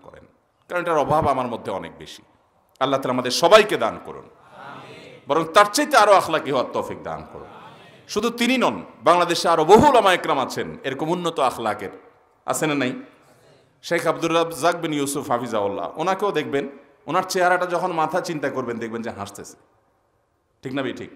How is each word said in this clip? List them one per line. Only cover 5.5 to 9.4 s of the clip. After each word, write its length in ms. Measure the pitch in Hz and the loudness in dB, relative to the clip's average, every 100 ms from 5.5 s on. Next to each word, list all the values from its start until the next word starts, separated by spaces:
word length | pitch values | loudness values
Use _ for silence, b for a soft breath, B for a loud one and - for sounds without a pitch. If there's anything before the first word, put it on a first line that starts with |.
তার 100 | 196 208 | 4 4
চাইতে 240 | 285 294 262 | 2 4 6
আরো 160 | 208 | 8
আখলাকি 380 | 185 165 156 131 | 6 4 -2 -2
হওয়ার 160 | 135 117 | -2 -2
তৌফিক 300 | 110 98 87 | -4 -6 -8
দান 240 | 85 78 80 | -10 -10 -12
করুন। 160 | 73 76 - - - - - - | -18 -18 -20 -20 -20 -20 -20 -8
শুধু 220 | 202 233 | -4 -2
তিনি 280 | 233 233 262 | 0 0 2
নন, 240 | 175 95 - - | 0 -2 -8 0
বাংলাদেশে 440 | 139 175 170 165 | 4 4 4 0